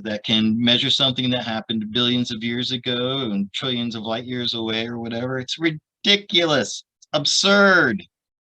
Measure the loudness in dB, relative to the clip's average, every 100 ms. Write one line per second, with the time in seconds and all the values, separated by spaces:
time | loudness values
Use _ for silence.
0 | -6 -6 0 2 2 2 2 2 2 2
1 | 0 0 -2 -2 -2 -6 -4 -4 -2 0
2 | 2 2 0 -4 -4 -4 -4 -4 -4 -2
3 | -2 -2 -2 -2 -4 -4 -4 -2 -4 -6
4 | -6 -6 -6 -6 -4 -4 -2 -2 -4 -6
5 | -6 -6 -4 -6 -6 -4 -2 -2 -8 _
6 | 2 2 2 0 2 2 0 -4 -16 _
7 | _ -2 0 2 4 6 8 6 4 0
8 | -6 _ _ _ _